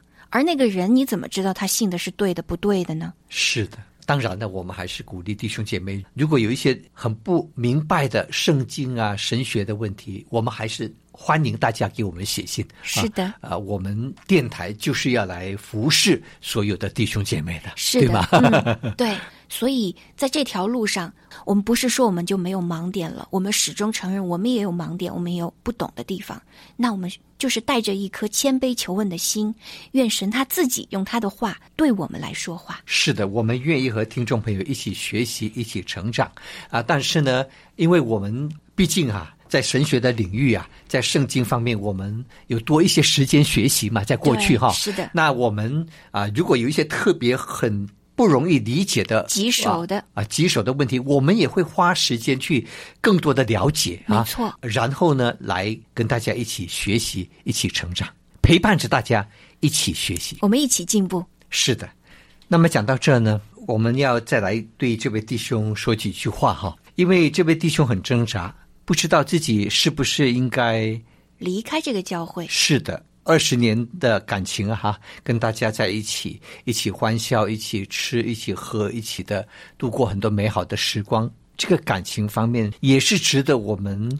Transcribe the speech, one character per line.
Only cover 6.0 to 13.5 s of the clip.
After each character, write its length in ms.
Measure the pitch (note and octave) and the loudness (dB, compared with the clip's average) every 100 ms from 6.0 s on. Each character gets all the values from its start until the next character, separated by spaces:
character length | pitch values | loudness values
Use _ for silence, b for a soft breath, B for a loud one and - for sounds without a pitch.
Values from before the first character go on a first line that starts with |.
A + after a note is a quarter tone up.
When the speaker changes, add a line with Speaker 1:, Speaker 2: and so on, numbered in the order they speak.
| - B2 | -8 -2
Speaker 2:
如 120 | D#3 | 2
果 120 | C#3+ | 2
有 100 | G#2+ | 2
一 60 | C3 | 2
些 240 | C#3 B2 - | 0 0 -6
很 220 | - A#2 | -6 -6
不 340 | A2 - E3+ - | -4 0 0 0
明 260 | - A#2+ C#3+ D#3 | -2 0 0 0
白 220 | F3 C3+ | 0 2
的 200 | A2 - | 0 -2
圣 340 | - - C#3+ A#2 | -2 2 2 0
经 320 | - B2+ A#2+ | -4 -4 -2
啊、 180 | G#2+ G2 | -2 -2
神 280 | - A#2 | -2 -2
学 200 | C3 A2 | -2 -2
的 120 | G2 G#2+ | -2 -4
问 180 | A2 | -6
题， 320 | F#2+ - G2 - | -8 -12 -14 -4
我 100 | A#2 | -2
们 100 | A2+ | -2
还 160 | A2 A2 | -4 -8
是 240 | - A2 - _ | -6 -8 -10 _
欢 340 | - - D#3 C3 | -10 0 2 2
迎 100 | G#2+ | 0
大 160 | A#2 | -2
家 160 | - G#2 | 0 -4
给 140 | - | -2
我 60 | G2+ | -6
们 160 | F2 G2 | -6 -6
写 180 | - | -6
信。 220 | - - - B | -6 -6 -8 B
Speaker 1:
是 260 | - A2 G#3+ | -6 -2 -2
的。 160 | - F#3 - | -2 -6 -6
Speaker 2:
啊， 120 | - | -8